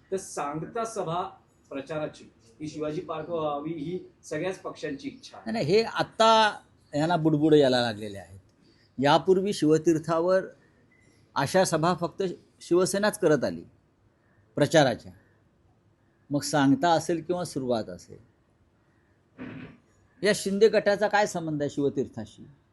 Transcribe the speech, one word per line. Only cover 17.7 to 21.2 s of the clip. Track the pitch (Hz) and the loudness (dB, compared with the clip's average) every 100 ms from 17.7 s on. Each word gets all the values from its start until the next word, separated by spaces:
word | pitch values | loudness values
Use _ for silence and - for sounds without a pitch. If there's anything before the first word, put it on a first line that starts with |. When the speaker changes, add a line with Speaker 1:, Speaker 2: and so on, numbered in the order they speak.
| 117 | -2
Speaker 2:
असेल. | 92 90 - 101 _ _ _ _ _ _ _ _ _ _ _ - - - - - _ _ _ _ | -4 -12 -18 -20 _ _ _ _ _ _ _ _ _ _ _ -18 -16 -14 -18 -20 _ _ _ _
या | 196 196 | -2 -2
शिंदे | 196 196 214 | -2 2 4
गटाचा | 202 202 202 202 | 4 2 0 2
काय | 202 | 2